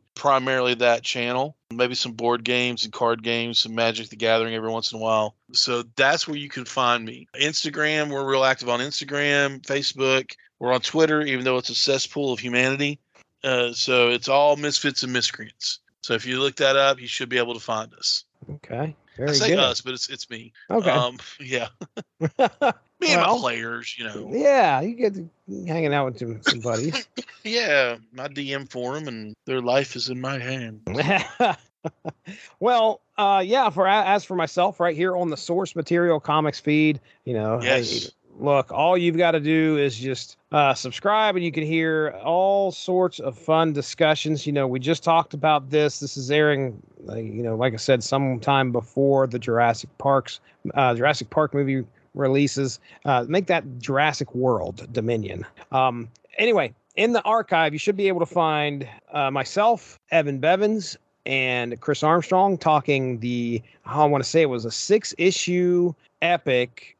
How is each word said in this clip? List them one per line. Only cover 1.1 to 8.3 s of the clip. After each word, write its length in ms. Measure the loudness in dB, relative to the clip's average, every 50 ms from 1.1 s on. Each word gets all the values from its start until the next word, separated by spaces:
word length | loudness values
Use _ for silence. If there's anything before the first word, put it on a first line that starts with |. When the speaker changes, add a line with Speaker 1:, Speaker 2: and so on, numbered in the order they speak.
| -4 -4 -4 -2 -2 -2 -4 -4 -8 _ _ -12
Speaker 1:
maybe 240 | -2 0 0 0 0
some 180 | -4 -6 -6 -6
board 320 | -4 0 0 0 0 0
games 400 | 0 0 0 0 0 -2 -4 -6
and 80 | -6 -4
card 300 | -2 0 0 0 -2 -2
games, 360 | -4 -2 -2 -2 -2 0 -2
some 160 | -2 -2 0
Magic 340 | 0 0 0 0 -2 -8 -12
the 80 | -10
Gathering 380 | -4 0 2 2 2 2 0 -4
every 160 | -6 -6 -4
once 200 | -6 -4 -6 -6
in 80 | -6 -4
a 40 | -2
while. 320 | 0 2 2 0 -2 -4 _ _ _ -2
So 300 | -2 0 0 0 -2 -4 -6 -2
that's 300 | 2 2 2 2 2 -2
where 100 | -6 -8 -10
you 100 | -10 -10
can 160 | -10 -12 -12
find 400 | -8 -2 0 2 2 2 0 -2
me. 220 | -8 -14 -14 -18 _ -4 -2
Instagram, 720 | -2 -2 -2 -4 -6 -6 -4 -2 -2 0 0 0 -2 -2
we're 160 | -2 -4 -2 0